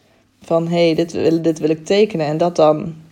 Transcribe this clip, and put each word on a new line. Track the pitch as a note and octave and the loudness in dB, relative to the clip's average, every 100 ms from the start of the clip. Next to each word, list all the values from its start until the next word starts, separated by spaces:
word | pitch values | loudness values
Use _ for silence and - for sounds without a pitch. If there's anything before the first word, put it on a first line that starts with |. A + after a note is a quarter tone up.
| _ _ _ _ | _ _ _ _
van: | - E3 E3+ | -4 -2 0
"Hey, | E3+ E3+ | 2 2
dit | D#3+ E3+ | 2 -2
wil, | - D#3+ E3 | -2 0 2
dit | E3 D#3 | 0 -2
wil | D3+ | -2
ik | D#3+ | -4
tekenen", | - G3+ G#3+ F3 D3+ | 0 2 2 0 -4
en | D#3 | 0
dat | F3 F3 | 0 2
dan | D#3 D#3 D#3+ D#3+ - | 2 2 -4 -12 -10